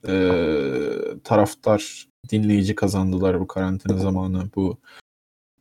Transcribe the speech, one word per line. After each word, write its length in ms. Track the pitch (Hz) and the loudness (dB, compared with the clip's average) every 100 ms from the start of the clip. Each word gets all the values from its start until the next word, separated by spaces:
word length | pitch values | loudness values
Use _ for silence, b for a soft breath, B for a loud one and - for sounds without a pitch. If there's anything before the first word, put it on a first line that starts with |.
| 92 | -2
e, 60 | 95 92 90 80 76 67 64 71 - - - | 0 2 2 2 0 -2 -2 -4 -4 -6 -10
taraftar, 840 | - 107 101 - 107 104 - - - _ - | 2 4 4 0 0 0 0 -14 -20 _ -4
dinleyici 440 | 110 107 104 98 107 | 0 4 4 2 0
kazandılar 640 | 101 98 95 92 95 90 | 0 0 0 0 0 0
bu 80 | 92 | -2
karantina 500 | 95 95 95 - 95 | -4 -4 -4 -2 -2
zamanı. 520 | 98 92 92 92 92 98 | 0 -2 -2 -4 -4 -4
Bu 220 | 92 - b b _ _ _ _ _ _ | -4 -4 b b _ _ _ _ _ _